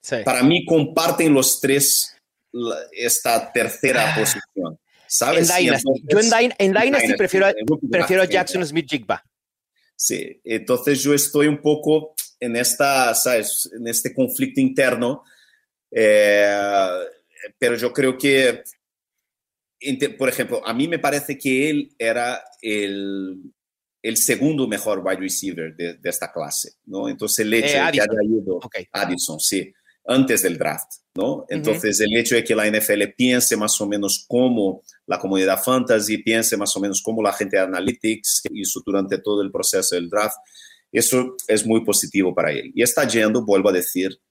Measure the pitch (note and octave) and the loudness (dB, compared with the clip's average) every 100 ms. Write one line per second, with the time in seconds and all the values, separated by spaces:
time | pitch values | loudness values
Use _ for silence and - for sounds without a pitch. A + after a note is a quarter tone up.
0 | - B2 G#2+ B2+ C3 F3 E3+ E3 C#3+ - | -6 -4 -2 2 4 2 2 2 2 0
1 | E3 - D#3+ C#3 C3 - C3+ C#3 C#3 - | 0 2 4 4 4 0 0 2 2 0
2 | - - _ _ _ A#2+ A#2 D#2+ D2 F2 | -2 -10 _ _ _ -8 -6 -6 -10 -6
3 | A#2 - B2 A#2 - - A2 - C3+ A#2+ | -2 -2 0 -2 0 -2 -2 -2 0 2
4 | A2 D#3 G#2+ G2+ - G2 E2 D#2+ _ _ | 0 0 0 -2 -6 -8 -8 -10 _ _
5 | _ - B2 E3 E3+ F3+ F3+ C3 C3+ C3+ | _ -2 2 2 4 4 2 2 0 -2
6 | C#3 G3 A3+ A3+ B3 - G3 F#3+ B3 C#4 | 2 4 6 4 2 4 2 4 4 2
7 | - B3+ F#3+ F#3+ G3 - - D#3 C#3+ C#3+ | 2 2 2 4 4 2 0 -2 0 0
8 | F3 F#3 F#3 F#3 F3+ F#3 E3 D#3 C#3+ C#3+ | 2 4 4 2 0 -4 -2 -4 -4 -6
9 | G#2+ F#2+ _ _ _ _ _ _ _ - | -4 -6 _ _ _ _ _ _ _ -6
10 | - - - - - A2+ - B2 - C#3 | -4 -4 -8 -14 -6 -6 0 0 2 0
11 | C#3 C#3+ C#3 D3 D3 D3 D3 D3+ D#3 D#3 | 2 2 2 2 2 2 0 0 2 0
12 | D#3 - - _ B2 A#2 B2 - C#3 C3+ | 0 -12 -14 _ -4 -2 -2 0 2 2
13 | B2 A2+ C3 A#2+ G#2 - - A2+ A#2 A#2 | 2 2 2 0 0 -6 -8 -8 -6 -4
14 | B2+ - B2+ - C3 C#3 C3 C3 C3 A#2 | -4 -2 -2 0 -2 2 0 2 0 0
15 | A#2+ C#3+ _ _ _ _ _ _ _ A#2 | -2 -4 _ _ _ _ _ _ _ 2
16 | A2 G#2+ G#2 G#2 G2+ G2+ G2+ G2+ F#2+ F2+ | 6 6 6 4 4 2 2 2 2 -2
17 | E2 - _ _ G#2 _ B2 A#2+ A#2+ C3 | -8 -14 _ _ -20 _ -2 0 -2 0
18 | C3 C3 C#3 C3+ B2+ A2+ - - _ _ | 0 0 2 4 4 0 -10 -20 _ _
19 | _ _ _ _ _ _ _ _ C3+ C3 | _ _ _ _ _ _ _ _ -6 -2
20 | C#3+ - C3 B2+ A#2+ A#2 A2+ A#2 D#3 E3 | -2 -2 -4 -2 -4 -4 -4 -2 -2 0
21 | D3 C#3+ C#3 C3+ C3+ C3 D3+ D3 C#3 _ | -2 -2 -6 -6 -2 0 0 -2 -4 _
22 | A2+ A#2 A#2+ B2 - _ A2 G#2+ G2+ G2 | -2 0 -2 -6 -12 _ -6 -4 -4 -6
23 | G2 G2 F#2+ F#2 F#2 _ _ _ _ _ | -6 -8 -8 -12 -18 _ _ _ _ _
24 | A2 A2+ - A2 C#3 D3+ B2 G2+ - G2 | -6 -2 0 0 0 0 -2 -2 -4 -4
25 | F#2+ F#2+ F#2+ - G2 E2+ D#2+ D#2 E2+ E2 | -2 -4 -4 -6 -8 -8 -10 -8 -10 -8
26 | F2 E2+ E2+ E2+ D2 - - _ - F#2+ | -8 -8 -8 -8 -8 -8 -8 _ -12 -8
27 | A#2 - G#2+ - G#2+ A2+ C#3+ C#3+ D#3 D3 | -8 -6 -4 -2 0 2 2 0 0 0
28 | G#2 A2 G#2 A2 F#2+ F2+ - G2 F2+ G2 | 0 0 0 0 -2 -6 -8 -14 -10 -6
29 | G2 E2+ - D#2 - G2 E2 _ _ _ | -4 -4 -6 -4 -2 -2 -6 _ _ _
30 | - B2+ C3 A2 F#2 D#2+ D#2 D#2 - - | 0 2 4 2 0 -2 -4 -4 -12 -18
31 | _ F2 A2+ - - G2+ C3 G#2+ A2 G2+ | _ -4 -4 -4 -8 -4 -2 0 0 0
32 | G#2+ A#2 A#2 A#2+ A2+ G#2+ G#2+ G#2+ - G2+ | 2 0 2 0 2 0 2 0 0 0
33 | G2+ - B2+ B2 A#2+ A2 G#2+ - G#2 G2+ | 0 0 2 4 2 0 0 -2 -2 -2
34 | G2 - - A#2+ B2+ A#2 G2 F#2 _ _ | -2 -4 -2 2 2 2 0 -4 _ _
35 | - F2+ F#2+ G2 F#2+ F#2+ - B2+ A#2+ A2+ | -6 -6 -2 0 2 2 2 0 2 2
36 | A2 G#2+ - A2+ A2+ G#2 G2+ - G2+ F#2+ | 2 -2 0 0 0 -2 -2 -2 -2 -4
37 | - A2+ G#2 - G2 G2 F#2 F2+ G2 - | -4 -2 -2 -2 -2 0 0 -2 -4 -2
38 | A2 A2 - - - G#2 F#2+ F#2 F#2 G2 | -4 -2 -2 -4 -4 -8 -8 -8 -2 -2
39 | F#2+ - - G#2 G2 G2 F#2+ F#2+ F2+ F2+ | -2 -4 -2 -2 -2 -4 -2 -2 -2 -4
40 | F2 G2+ G#2+ - _ - - _ _ A#2+ | -2 -2 -2 -6 _ -20 -20 _ _ -2
41 | A#2 B2+ B2+ - - G#2+ A2 A2+ G#2+ G2 | 0 0 -2 -8 -2 0 2 0 2 -2
42 | - F#2+ F#2 - D#2 D2+ - - A#2+ - | 0 0 0 0 -2 -2 -6 -2 0 2
43 | C3+ A2+ G#2+ A#2+ G#2+ G2 G2+ F#2 F2 F#2 | 0 2 2 0 2 4 4 2 -2 -4
44 | F#2 - _ | -4 -6 _